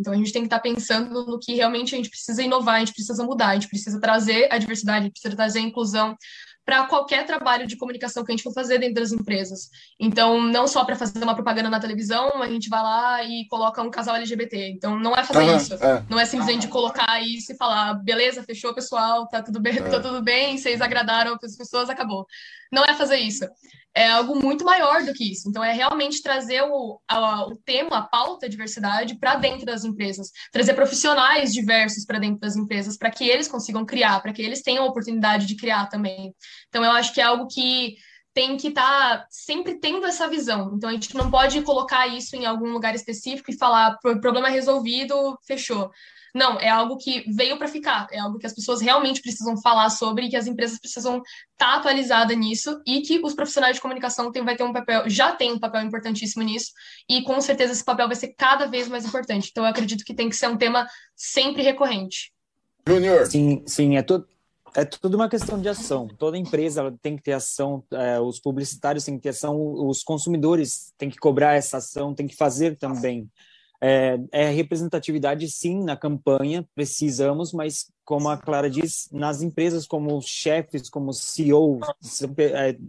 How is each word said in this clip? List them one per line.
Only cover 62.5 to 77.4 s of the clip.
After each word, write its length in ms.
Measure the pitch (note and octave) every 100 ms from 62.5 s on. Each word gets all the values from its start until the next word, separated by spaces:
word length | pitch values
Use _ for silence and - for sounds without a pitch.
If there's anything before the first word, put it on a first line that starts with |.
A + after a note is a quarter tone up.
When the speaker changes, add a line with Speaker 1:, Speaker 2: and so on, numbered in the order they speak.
| _ _ _ D#3
Speaker 2:
Júnior. 380 | F#3 F#3+ E3+ -
Speaker 3:
Sim, 360 | D3 D3 C#3 -
sim, 320 | - C#3+ C#3
é 40 |
tu-, 240 | - F#3 - _ _ _ -
é 120 | C#3 D3
tudo 300 | - F#3+ G3+
uma 120 | A3+
questão 320 | A3+ - G#3
de 80 | G3
ação. 400 | G#3 - C3+ A2 G2+
Toda 200 | D#3 F3+
empresa, 420 | F3 D#3 D#3 D3
ela 140 | C3+ A#2+
tem 120 | D3+
que 80 | D3
ter 120 | C#3+
ação, 500 | C3+ - - C#3 C#3 -
é, 260 | C3+ B2 A#2+
os 220 | A#2+ A#2+
publicitários 640 | C#3+ C3+ C3+ - C#3+ D3
têm 120 | D3 C3+
que 60 |
ter 60 | C#3+
ação, 260 | A#2+ D3 D3+ D3+ D3 C#3
os 160 | C3+
consumidores 920 | - D#3 E3+ E3 D3+ E3+ C3 - - _
têm 140 | C#3+
que 80 | -
cobrar 380 | D#3 C3+ D3 D3
essa 200 | C3+ C3
ação, 380 | - D3 C#3+
têm 120 | C#3 C#3+
que 100 | -
fazer 420 | D3 B2+ E3 D3
também. 500 | C#3 C3 B2+ A#2 G#2+ _ _ _ _ _
É, 320 | C3 C3+ C3 B2 C3+
é 180 | D3 D3+
representatividade, 1000 | D3 D3 E3 E3+ D#3+ - D3+ C#3 D3+ D#3+
sim, 320 | - E3+ F#3+
na 140 | F3 C#3
campanha, 680 | D3+ D3 - C3+ C#3+ E3+ D#3+
precisamos, 800 | - C#3+ - D3+ B2 C#3 D3